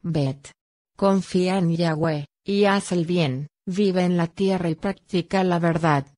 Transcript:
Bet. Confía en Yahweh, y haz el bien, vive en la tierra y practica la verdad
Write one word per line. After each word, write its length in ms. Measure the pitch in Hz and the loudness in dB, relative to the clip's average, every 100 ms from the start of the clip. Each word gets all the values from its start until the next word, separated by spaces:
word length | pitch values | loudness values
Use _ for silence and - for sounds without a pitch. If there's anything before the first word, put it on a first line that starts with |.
Bet. 500 | 175 160 139 131 - _ _ _ _ - | -2 -2 -2 -4 -14 _ _ _ _ -2
Confía 600 | 196 196 180 185 180 190 | 2 2 0 -2 0 0
en 160 | 170 165 | 0 0
Yahweh, 500 | 170 151 165 151 147 _ | 0 0 -2 -2 -8 _
y 220 | - 202 202 | -4 2 4
haz 260 | 196 - | 2 0
el 140 | 180 165 | -2 0
bien, 420 | 180 151 127 147 _ - | 0 0 -2 -8 _ -8
vive 380 | 185 208 185 | 0 0 2
en 140 | 180 175 | 0 0
la 100 | 170 | -2
tierra 420 | - 196 190 170 | -2 -2 0 -2
y 60 | 160 | -4
practica 720 | 196 190 _ 185 165 196 185 | -6 -8 _ -4 -2 0 0
la 140 | 175 | 2
verdad 460 | 170 165 160 143 135 | 0 0 2 0 -2